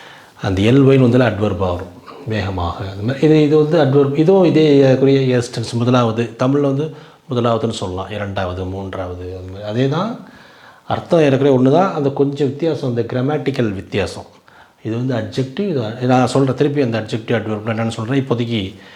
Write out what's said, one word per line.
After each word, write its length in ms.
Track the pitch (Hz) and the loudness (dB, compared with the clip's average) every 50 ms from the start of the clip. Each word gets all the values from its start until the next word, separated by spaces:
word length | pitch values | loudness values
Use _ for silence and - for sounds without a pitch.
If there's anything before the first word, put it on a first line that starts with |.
| - - - - - - _ - - | -20 -20 -20 -20 -20 -20 _ -8 -4
அந்த 200 | 110 95 92 98 | -2 0 2 2
எல் 220 | 110 123 139 139 | 4 6 6 6
ஒய்னு 240 | 135 135 135 131 120 | 6 6 6 6 4
வந்தாலே 280 | 113 127 127 117 101 | 4 4 2 2 0
அட்வெர்பாக 340 | 98 107 104 95 87 95 90 | 0 -2 -2 -2 -2 -2 -4
வரும், 200 | 87 87 92 92 - - - - - - - | -4 -4 -8 -12 -16 -20 -20 -20 -20 -14 -10
வேகமாக. 640 | - 107 104 98 98 95 92 87 87 90 - 98 95 | -6 -6 -4 -4 -4 -4 -4 -6 -6 -6 -6 -8 -10
அது 120 | 92 98 101 | -8 -6 -6
மாதிரி 240 | 113 131 135 - | -6 -2 2 2
இது, 160 | 156 156 156 151 | 4 6 4 4
இது 260 | 147 151 156 151 147 | 4 4 4 4 4
வந்து 100 | 160 170 | 2 2
அட்வெர்ப். 400 | 143 131 131 143 139 135 139 147 | 2 4 4 4 4 2 2 2
இதுவும் 260 | 156 165 190 196 185 | 4 4 4 6 4
இதே 320 | 165 139 156 156 151 143 | 4 4 4 4 6 6
ஏறக்குறைய 440 | 139 139 135 131 127 135 135 139 135 | 6 6 6 4 4 4 4 4 4
எஸ் 400 | 131 127 123 123 120 - - 123 | 2 2 0 0 0 -2 -6 -8
டென்ஸ், 120 | 113 - - | -8 -6 -4
முதலாவது. 640 | 117 120 123 127 127 120 113 110 107 117 113 - - | -2 0 2 2 2 2 2 0 -2 -4 -6 -4 -2
தமிழ்ல 220 | 131 131 139 147 | -2 0 0 0
வந்து 340 | 143 139 135 135 156 160 147 - - - - _ _ - | 0 0 -2 -2 -4 -6 -8 -14 -20 -20 -20 _ _ -6
முதலாவதுன்னு 400 | 135 120 117 120 117 110 107 117 | -4 -2 0 0 0 0 -2 -4
சொல்லலாம், 400 | 107 - 104 95 90 95 95 90 | -4 -6 -8 -8 -6 -8 -8 -8
இரண்டாவது, 540 | 104 104 101 98 98 98 95 90 90 92 92 | -8 -8 -8 -6 -6 -6 -6 -6 -6 -6 -6
மூன்றாவது, 580 | 92 95 95 98 95 92 95 92 90 90 90 90 | -8 -8 -8 -8 -8 -8 -8 -8 -8 -10 -10 -10
அது 240 | 90 - - 92 | -12 -12 -12 -12
மாதிரி. 160 | 92 95 98 104 | -14 -14 -12 -10
அதே 260 | 104 107 120 131 135 | -6 -2 0 0 0
தான், 360 | 143 165 190 226 247 254 - - - - - - - - - - - - _ | 0 -2 -4 -4 -6 -10 -14 -20 -20 -20 -20 -20 -20 -20 -20 -20 -20 -20 _
அர்த்தம் 340 | - 117 - - - 180 170 | -6 -6 -6 -2 0 2 4
ஏறக்குறைய 400 | 156 143 135 123 135 143 135 123 | 4 4 4 4 4 4 4 4
ஒண்ணு 120 | 127 131 139 | 4 4 4
தான். 220 | 165 185 180 170 | 4 2 2 0
அந்த 160 | 160 139 139 | -2 -2 -2
கொஞ்சம் 380 | 135 - 139 139 139 - 151 131 | 0 0 0 0 0 -2 -2 -4
வித்தியாசம், 400 | - - 170 165 151 - - 131 | -2 -4 -4 -4 -4 -4 -4 -4
அந்த 140 | 117 120 113 | -4 -4 -4
கிராமட்டிக்கல் 680 | 113 - 127 127 139 151 151 139 - 131 - 120 110 98 | -4 -4 -2 -2 -2 -2 -2 -2 -4 -2 -2 -2 -2 -2
வித்தியாசம். 540 | 95 98 - - 107 92 - - - - - - _ _ _ _ - - _ _ _ - | -6 -8 -6 -4 -4 -4 -4 -6 -12 -16 -18 -20 _ _ _ _ -20 -20 _ _ _ -8
இது 140 | 113 110 | -6 -6
வந்து 180 | 120 123 131 127 | -4 -4 -4 -4
அட்ஜெக்டிவ், 840 | 113 107 101 - 135 127 - - - 202 202 170 135 113 107 117 | -4 -4 -4 -4 -4 -6 -4 -4 -6 -4 -2 -2 -2 -4 -4 -6
இது, 100 | 117 123 | -4 0
நான் 200 | 127 127 127 127 | 2 4 4 2
சொல்றேன் 300 | 120 - 139 139 135 120 | 2 2 0 0 0 0
திருப்பி 260 | - 143 147 139 147 139 | 0 0 0 2 0 0
அந்த 180 | 120 113 113 | 0 -2 -4
அட்ஜெக்டிவ், 300 | 107 - - 113 107 - | -4 -6 -8 -8 -4 -2
அட்வெர்ப்னா 360 | 123 110 104 107 107 107 101 | -2 -2 -2 -4 -6 -6 -4
என்னன்னு 220 | 113 113 107 117 113 | -6 -4 -4 -4 -4
சொல்றேன். 380 | 117 - 113 110 135 139 131 | -4 -6 -6 -2 -2 -2 -2
இப்போதைக்கு 480 | 139 131 117 120 117 117 110 98 95 - - - - - | -2 -2 -4 -2 -4 -4 -4 -4 -6 -10 -14 -20 -20 -20